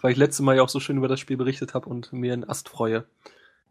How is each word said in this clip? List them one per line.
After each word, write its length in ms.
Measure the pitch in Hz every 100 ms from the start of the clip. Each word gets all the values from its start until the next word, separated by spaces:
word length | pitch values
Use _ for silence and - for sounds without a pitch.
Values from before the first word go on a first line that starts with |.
weil 100 | 131
ich 40 | 123
letztes 220 | 143 -
Mal 160 | 139 131
ja 60 |
auch 80 | 127
so 100 | 139
schön 160 | 135 139
über 140 | 131
das 100 | 131
Spiel 160 | - 131
berichtet 380 | 127 135 131
hab 120 | 127 104
und 280 | 123 120
mir 180 | 127 123
einen 160 | 123 -
Ast 220 | 139 -
freue. 340 | - 113 110 - _ - _ _ _ _